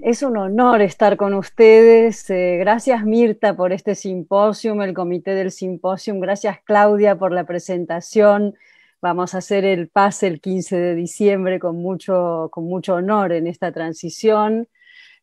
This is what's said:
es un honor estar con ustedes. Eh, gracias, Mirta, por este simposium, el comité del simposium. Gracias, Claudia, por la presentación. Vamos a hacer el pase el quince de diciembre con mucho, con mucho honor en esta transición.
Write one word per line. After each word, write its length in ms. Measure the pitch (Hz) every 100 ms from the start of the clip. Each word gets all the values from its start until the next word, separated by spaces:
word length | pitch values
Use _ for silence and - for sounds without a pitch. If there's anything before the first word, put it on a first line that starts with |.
es 200 | 233 233
un 140 | 269 220
honor 460 | 190 214 247 226
estar 340 | 196 - 208 202
con 180 | 202
ustedes. 920 | 196 - - 220 226 226 226 226 214 -
Eh, 260 | 185 180 175
gracias, 460 | 190 233 269 233
Mirta, 520 | 214 226 233 214 214 185
por 160 | 180
este 220 | 185 214
simposium, 880 | 196 196 185 160 202 214 202 226 208
el 100 | 190
comité 420 | 175 175 175 196
del 180 | 190 190
simposium. 680 | - 185 175 185 190 - 196
Gracias, 400 | 185 196 214 180
Claudia, 520 | - 208 208 208 208 180
por 160 | 190
la 120 | 180
presentación. 1120 | 170 175 - 180 170 170 - 220 208 202 208 - _ _ _ _
Vamos 340 | 180 175 180
a 40 | 185
hacer 260 | - 196
el 240 | 196 180 165
pase 380 | 202 202 - 196
el 140 | 160
quince 360 | 190 190 - 180
de 180 | 175
diciembre 640 | 170 175 - 202 196 185 185
con 160 | 180 170
mucho, 720 | 180 180 - 185 175 165 160
con 120 | -
mucho 300 | 165 185 196
honor 380 | 175 190 214 190
en 140 | 170 165
esta 240 | - 175
transición. 960 | 170 165 160 170 - 220 214 214 220 233 _ _ _ _ _